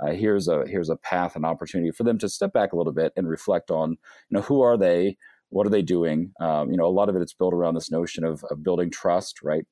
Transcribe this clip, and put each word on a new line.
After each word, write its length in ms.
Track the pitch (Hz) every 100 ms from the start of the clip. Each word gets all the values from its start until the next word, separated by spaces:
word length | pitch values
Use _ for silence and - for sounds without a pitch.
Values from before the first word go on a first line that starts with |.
Uh, 100 | 73
here's 360 | 87 110 101 85
a, 180 | 78 65
here's 240 | 95 80
a 60 | 80
path 400 | - 90 87 -
and 100 | 80
opportunity 460 | 82 80 92 85
for 120 | -
them 140 | 117 113
to 120 | 101
step 240 | - 98
back 200 | 117 101
a 40 | 85
little 160 | 82
bit 200 | 78 80 -
and 120 | 87
reflect 420 | 80 - 90 -
on, 220 | 80 80
you 60 | 82 - - _
know, 100 | 101
who 200 | - 139
are 160 | 123 117
they? 400 | 95 87 98 92 - _ _
What 140 | 95 104
are 60 |
they 100 | 104
doing? 500 | 82 90 85 78 90 -
Um, 300 | 82 76 71
you 80 | 90
know, 80 | 85
a 120 | 92
lot 120 | 101
of 60 | 92
it, 80 |
it's 100 | 85
built 220 | - 92 87
around 180 | 85
this 180 | 82 -
notion 320 | 80 85 -
of, 200 | 82 76 -
of 120 | 73
building 280 | 78 87 87
trust, 480 | - 92 87 - -
right? 240 | - 78 -